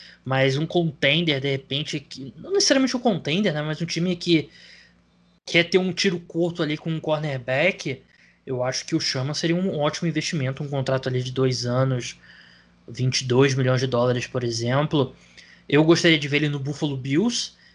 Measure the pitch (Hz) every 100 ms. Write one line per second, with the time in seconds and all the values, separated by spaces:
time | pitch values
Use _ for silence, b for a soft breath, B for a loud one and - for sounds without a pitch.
0 | B B - 135 135 135 160 175 165 135
1 | 139 151 170 139 143 135 - 139 151 156
2 | - - 135 - - 392 - 262 262 254
3 | 240 175 - 165 202 151 151 156 165 -
4 | 180 180 175 165 143 B B B B B
5 | _ _ _ _ - 165 170 185 185 180
6 | 202 175 175 165 175 170 151 151 - 160
7 | 156 151 151 135 120 131 175 190 160 123
8 | b b b b - 127 127 127 - 160
9 | - 139 131 151 170 170 190 156 147 147
10 | 175 156 151 170 131 135 147 139 131 131
11 | 135 127 127 123 131 123 120 123 131 127
12 | 117 - B B B B B B - 113
13 | 127 - 131 123 139 131 127 127 127 120
14 | 123 123 117 131 120 113 117 135 151 151
15 | 131 B B B B B - 143 156 170
16 | 170 160 143 143 147 143 135 147 151 139
17 | 131 139 226 240 - b b